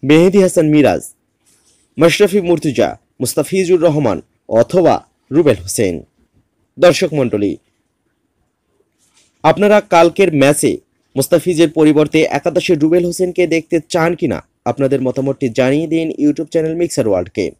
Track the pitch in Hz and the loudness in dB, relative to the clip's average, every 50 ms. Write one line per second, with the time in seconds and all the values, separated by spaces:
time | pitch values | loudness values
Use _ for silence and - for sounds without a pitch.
0 | - 131 147 160 170 190 185 202 185 185 - 180 160 156 151 151 143 113 90 71 | 0 2 2 4 4 4 4 2 2 2 2 0 0 2 2 4 2 2 0 -2
1 | - - _ _ _ _ _ _ _ _ _ _ _ _ _ _ _ _ _ - | -6 -12 _ _ _ _ _ _ _ _ _ _ _ _ _ _ _ _ _ 0
2 | 156 170 151 - 208 185 175 208 180 175 175 160 - 160 127 120 110 71 53 - | 0 2 2 2 0 2 2 -2 0 0 -2 -2 -2 -4 -2 0 -2 -2 -2 -10
3 | _ _ _ _ 131 123 - - - - - 190 190 165 185 175 156 175 147 151 | _ _ _ _ -8 -6 -4 -4 -4 -2 -2 -2 0 2 0 2 2 2 0 0
4 | 147 117 95 82 - _ _ _ _ _ - 113 120 - - 180 175 156 117 - | 0 -2 -2 -4 -6 _ _ _ _ _ 0 0 0 2 0 2 2 2 2 0
5 | - _ _ _ _ _ 131 151 175 147 113 87 82 92 - - 113 92 87 76 | -2 _ _ _ _ _ 0 2 2 2 2 0 -4 -10 -4 -2 -2 -2 -2 -6
6 | - _ _ _ _ _ _ _ _ _ _ _ _ _ _ - 135 175 147 - | -10 _ _ _ _ _ _ _ _ _ _ _ _ _ _ 2 2 2 2 2
7 | 190 160 151 147 135 120 - 104 101 98 78 - _ _ _ _ _ _ _ _ | -2 -4 -2 -2 -2 -2 -2 -2 -2 -4 -4 -6 _ _ _ _ _ _ _ _
8 | _ _ _ _ _ _ _ _ _ _ _ _ _ _ _ _ _ _ _ _ | _ _ _ _ _ _ _ _ _ _ _ _ _ _ _ _ _ _ _ _
9 | _ _ _ _ _ _ _ _ _ 156 165 175 196 208 208 208 202 - - 170 | _ _ _ _ _ _ _ _ _ 0 0 2 2 2 2 2 2 2 4 4
10 | 170 175 160 - 196 180 156 143 135 139 147 - - 131 95 - _ _ _ _ | 4 4 4 2 0 0 2 2 2 2 2 2 0 -2 -2 -4 _ _ _ _
11 | _ _ _ 131 135 - - 165 - 180 175 151 170 151 151 160 156 151 151 143 | _ _ _ -6 -2 0 0 0 0 0 0 2 0 0 2 2 2 4 4 2
12 | 156 147 - 160 156 - - 143 - 180 156 180 - - 185 151 151 160 165 180 | 0 0 0 0 0 0 -2 -4 -4 -2 -4 -2 -2 -2 -2 0 0 2 2 0
13 | 175 175 170 - 185 180 175 - 180 170 156 165 156 _ - 165 151 _ - 180 | 0 -2 -4 -4 -4 -4 -2 -2 -2 0 0 -4 -4 _ -4 -4 -4 _ -4 -2
14 | 160 170 175 160 - 143 104 71 - _ _ _ _ - 120 - 139 131 135 135 | 0 -2 -2 -2 -4 -4 -4 -6 -10 _ _ _ _ -6 -4 -2 -2 -2 -2 -2
15 | 131 127 120 - 135 135 135 _ - 123 110 - 127 127 139 147 165 160 160 165 | -2 -4 -4 -4 -4 -4 -4 _ -6 -6 -2 0 0 0 0 -2 -2 -2 -4 -4
16 | 165 160 - - 143 147 143 - 160 151 - 165 156 160 160 170 175 165 - - | -4 -4 -6 -2 -2 -2 -2 -2 -8 -6 -4 -4 -4 -2 -4 -4 -6 -4 -4 -4
17 | 123 110 98 90 90 95 _ - 98 78 - _ | -2 -2 -2 -2 -4 -6 _ -6 -6 -6 -6 _